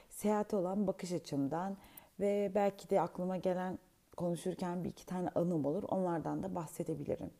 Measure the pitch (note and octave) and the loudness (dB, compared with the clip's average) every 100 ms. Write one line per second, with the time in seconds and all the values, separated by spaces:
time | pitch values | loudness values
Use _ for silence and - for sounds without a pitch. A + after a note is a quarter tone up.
0 | - - G#3 G#3 G#3+ G#3 F3 G3+ F#3+ F#3 | -18 -2 2 2 2 0 2 2 0 0
1 | F3+ F3 - C#3+ C#3 D#3+ F#3+ G3 - - | -2 -4 -2 -2 0 0 -2 -6 -12 -20
2 | - - G3+ G3+ G3+ G3+ G3+ G3 - G3 | -16 0 2 2 2 4 2 2 2 2
3 | F3 - F3+ F#3 F#3 F3+ F#3 - - _ | 2 0 -2 0 0 0 0 -4 -10 _
4 | _ - F3 E3 F#3+ - F3+ F3 E3+ - | _ -4 -2 0 -2 -2 -2 -2 -4 -6
5 | - F#3 F3+ - F3 E3 C#3 E3+ G3 F#3+ | -6 -2 0 2 2 2 2 0 0 0
6 | F3+ E3+ D3+ D3+ F3+ F3+ D#3 - E3 D3+ | 2 0 -2 -2 -2 -4 -4 -4 -4 -4
7 | C#3 - D#3 | -2 -4 -4